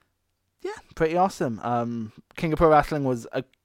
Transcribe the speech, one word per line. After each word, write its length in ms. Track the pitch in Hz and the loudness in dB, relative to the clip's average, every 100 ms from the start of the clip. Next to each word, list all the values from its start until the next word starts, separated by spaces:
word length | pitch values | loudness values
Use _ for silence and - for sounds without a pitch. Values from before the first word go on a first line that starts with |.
| _ _ _ _ _ _ | _ _ _ _ _ _
Yeah, 100 | 370 427 - - | -12 -12 -12 -4
pretty 200 | 160 175 | -2 2
awesome. 440 | 190 - 151 110 | 0 0 -6 -4
Um, 500 | 117 120 120 117 110 - - - | -4 -2 -2 -6 -10 -14 -20 -6
King 140 | 165 | -2
of 40 | 151 | 4
Pro 120 | 165 | 6
Wrestling 340 | 151 139 151 | 6 4 0
was 240 | 135 123 113 | -2 -4 -4
a 120 | 131 - _ | -8 -8 _